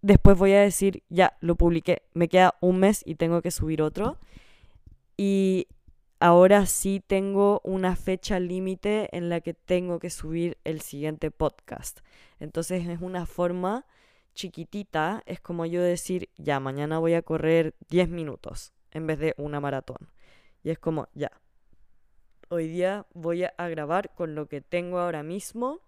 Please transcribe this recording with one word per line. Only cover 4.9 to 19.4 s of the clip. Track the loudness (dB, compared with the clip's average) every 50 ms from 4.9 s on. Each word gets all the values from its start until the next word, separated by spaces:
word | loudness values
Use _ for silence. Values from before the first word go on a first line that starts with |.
| -20 _ _ _ _
Y | -4 -2 0 2 2 2 0 0 -2 -4 _ -12 _ _ -20 _ _ _ _ _ _
ahora | 4 6 8 8 8 8 8 6 4
sí | 2 -2 -4 -2 -4 -4 -4 -4
tengo | _ -2 -2 -2 -2 0 2 2 4 2 0 _
una | -4 -4 -2 0 -2 -2
fecha | -2 -2 -4 -6 -4 -4 -4 -4 -4
límite | -4 -4 -6 -6 -6 -6 -8 -6 -4 -4 -2 -2 -4 -6 -8
en | -8 -6 -4
la | -4 -4
que | -6 -8 -12
tengo | _ _ -2 -2 -2 -2 -4 -8 -8
que | -8 -12
subir | -12 -12 -10 -8 -6 -4 -4 -6 -6 _ _
el | -8 -8 -8
siguiente | -10 -14 -12 -8 -8 -8 -6 -6 -8 -8
podcast. | -4 _ -4 -4 -4 _ _ -16 -16 -14 -14 -16 -16 -18 -20 _ _ -20 -20 _ _ _
Entonces | -18 -10 -8 -8 -6 -4 -6 -6 -6
es | -8 -10 -10
una | -10 -10 -8 -8 -10
forma | -10 -6 -4 -4 -4 -2 -4 -4 -4 -4 -6 -8 _ _ _ _ _ _ _ _ _ _
chiquitita, | -14 -14 -14 -12 -14 -16 -12 -12 -14 -14 _ -4 -2 -2 -2 -4 -8 -10
es | -14 -14 -14
como | -12 -10 -8 -6 -6
yo | -4 -2 0 0
decir, | 0 0 -2 -4 -6 -8 -8 -8 -10 _
"Ya, | _ -6 -4 -4 -4
mañana | -4 -6 -6 -6 -6 -4 -4 -2
voy | 0 0 0
a | 0 -2
correr | -4 -6 -4 0 2 2 2 2 0 -6 _ -16 _
diez | 0 0 0 0
minutos | -2 -10 -12 -12 -14 -14 -16 -14 -14 -14 -16 -16 _ _ _ _
en | _ -8 -6
vez | -6 -4 -2
de | -4 -4 -4
una | -4